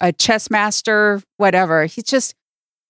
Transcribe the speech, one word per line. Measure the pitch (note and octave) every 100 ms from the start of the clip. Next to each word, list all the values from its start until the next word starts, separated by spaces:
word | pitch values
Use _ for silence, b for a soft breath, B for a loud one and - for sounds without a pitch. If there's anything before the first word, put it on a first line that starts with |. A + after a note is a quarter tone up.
a | F3+
chess | - - A3 -
master, | G#3+ G#3 - - G#3+ G#3 G3+ - -
whatever. | G3+ F#3 F3+ D#3+ D#3+
He | -
just, | - C4+ - - _ _ _ _